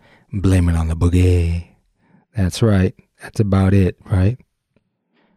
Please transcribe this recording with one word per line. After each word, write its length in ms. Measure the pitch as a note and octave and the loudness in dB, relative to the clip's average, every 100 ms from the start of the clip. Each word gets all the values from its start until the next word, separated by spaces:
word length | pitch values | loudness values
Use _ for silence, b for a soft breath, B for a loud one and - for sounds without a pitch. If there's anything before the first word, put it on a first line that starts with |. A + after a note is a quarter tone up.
| b b b | b b b
Blame 360 | G2+ F#2 F#2+ F2 | -4 0 2 2
it 80 | E2 | 0
on 120 | D#2+ | -2
the 80 | D#2+ | -2
boogie. 720 | F2 F2 F2+ F2 E2+ E2+ - _ _ _ b b b | 0 2 2 2 0 -4 -8 _ _ _ b b b
That's 280 | - F#2 - | -6 -4 0
right. 320 | A2+ G2 F#2 - _ _ | 0 2 0 -4 _ _
That's 180 | - - | -10 -4
about 340 | G#2 F#2+ F#2+ | 0 0 2
it, 220 | G2 F2+ - | 2 0 -4
right? 340 | - F#2+ F#2+ B2+ _ _ _ _ _ _ _ _ _ | -4 -2 0 -2 _ _ _ _ _ _ _ _ _